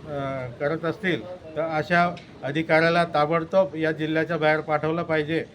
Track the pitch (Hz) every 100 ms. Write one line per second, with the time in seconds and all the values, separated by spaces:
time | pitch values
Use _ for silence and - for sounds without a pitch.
0 | 156 143 135 135 127 123 147 160 165 -
1 | 185 160 - - - 151 160 156 151 175
2 | 175 175 - - 131 143 160 160 165 170
3 | 170 151 147 165 165 190 190 156 160 151
4 | 156 156 156 165 156 156 151 151 156 165
5 | 165 156 147 165 -